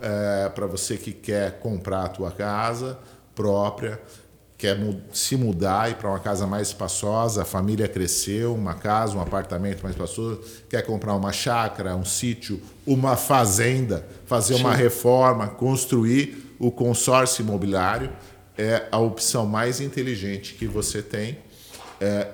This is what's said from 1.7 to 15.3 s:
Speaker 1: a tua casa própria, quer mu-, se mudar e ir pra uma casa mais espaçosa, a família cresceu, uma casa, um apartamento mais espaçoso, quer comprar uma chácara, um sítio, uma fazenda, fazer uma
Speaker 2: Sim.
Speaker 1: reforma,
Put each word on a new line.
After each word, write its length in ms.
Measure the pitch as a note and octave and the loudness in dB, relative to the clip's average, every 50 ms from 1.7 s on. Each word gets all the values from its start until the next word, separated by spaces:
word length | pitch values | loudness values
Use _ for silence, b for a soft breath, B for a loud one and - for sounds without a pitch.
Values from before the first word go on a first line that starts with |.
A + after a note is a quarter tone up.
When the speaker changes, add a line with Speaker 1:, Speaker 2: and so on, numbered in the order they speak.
| G#2 F2+ F#2 G#2 F#2 F#2+ F2+ | -4 -4 -4 -2 -2 -2 -2
Speaker 1:
a 40 | F2 | -4
tua 220 | - - F#2 F2 | -4 -6 -6 -6
casa 680 | F#2 - G2+ G#2 G#2 G#2 A2+ A#2 A#2 A#2+ C3 C3 C3 B B B B B B _ - | -4 -4 -4 -2 -2 0 -2 -2 -2 -4 -6 -8 -10 B B B B B B _ -6
própria, 640 | - G#2 G#2 G2 G2+ G2+ G2+ - - A#2 G#2+ G#2+ - B B B B B B B _ _ _ _ | -2 0 2 4 4 2 0 -2 -4 -6 -8 -8 -10 B B B B B B B _ _ _ _
quer 200 | - A2 G2 G2 G2+ | -2 0 0 0 0
mu-, 220 | G#2+ G#2 G2 F#2+ - - | 0 -2 -4 -6 -8 -8
se 220 | - - - - C3+ | -6 -4 -2 0 0
mudar 520 | C3 B2 A2 F#2 E2 G2 F#2+ F#2+ G#2 A2+ A#2 | 2 2 2 2 0 2 2 2 2 2 0
e 40 | |
ir 20 | A#2 | -2
pra 120 | - G#2+ G2+ | -4 -4 -4
uma 100 | G2 F2+ | -4 -4
casa 260 | - G#2+ G2+ F#2 G2+ | -2 -2 -2 -2 -2
mais 220 | F#2+ G2+ G#2 G#2 - | -2 -2 -2 -4 -4
espaçosa, 720 | - - G2 F2 - - G#2+ G#2 G#2+ A2+ A#2 A#2 G#2+ G2+ | -6 -6 -6 -6 -4 -4 -2 0 0 2 0 0 0 -2
a 20 | E2+ | -2
família 440 | - - F#2 F#2+ G#2 A2 G#2 G#2+ F#2 | -2 -2 0 0 2 2 0 0 -2
cresceu, 680 | - F#2 F#2 E2 - - - G2 G2+ A2 A#2 A#2+ A#2 | 0 -2 -2 0 0 -2 -2 -2 -2 0 0 0 0
uma 200 | A2 G2+ F2 E2 | -2 -2 -4 -4
casa, 420 | E2 - G#2 G#2+ A2 A2+ G#2+ G2 | -4 0 0 2 2 2 0 -2
um 40 | F#2+ | -2
apartamento 600 | E2+ E2 G2+ G2 F#2+ - F#2+ F2 G2 G2+ F#2+ F2 | -2 -2 -2 -4 -4 -4 -4 -2 -2 -2 -4 -4
mais 120 | F#2+ F#2+ F2+ | -6 -6 -6
espaçoso, 440 | F2+ F2 E2+ - A2 A2+ A#2 A2+ B B B B B B - | -6 -6 -6 -6 -6 -6 -6 -6 B B B B B B -4
quer 140 | - A2+ | -4 -2
comprar 320 | - - A2 F#2+ - G#2+ G2+ | -2 -2 -4 -4 -2 -2 0
uma 160 | G2 G2 G2+ | 0 0 0
chácara, 640 | G2 - - B2 A#2+ A#2 A2+ G#2 - - F#2+ F#2 F2+ | -2 -2 0 0 2 2 0 0 -2 -4 -4 -2 -2
um 80 | F#2 F2+ | -2 -2
sítio, 560 | F2+ - - B2+ A#2+ A2+ - - - G2+ F2+ B B B - - | -2 -2 -2 -2 -2 -2 -4 -6 -6 -8 -8 B B B -8 0
uma 300 | C#3+ C3+ C3 C3+ C3+ B2 | 2 2 4 4 2 2
fazenda, 920 | A#2 - - C#3 B2+ A#2 G2+ F2+ G#2+ A#2 B2 B2+ C3 B2+ G#2 F2+ D#2 - B B B B | 2 2 4 4 6 6 6 4 4 4 4 4 2 0 0 -2 -4 -4 B B B B
fazer 280 | - B2+ A#2 A2 - B2+ | 0 0 2 4 4 2
uma 220 | B2 B2+ A#2+ B2 | 4 4 4 4
Speaker 2:
Sim. 60 | C3+ | 6
Speaker 1:
reforma, 680 | B2 A#2+ - - - B2 B2+ B2+ C3 B2+ | 6 4 4 4 4 6 6 8 8 6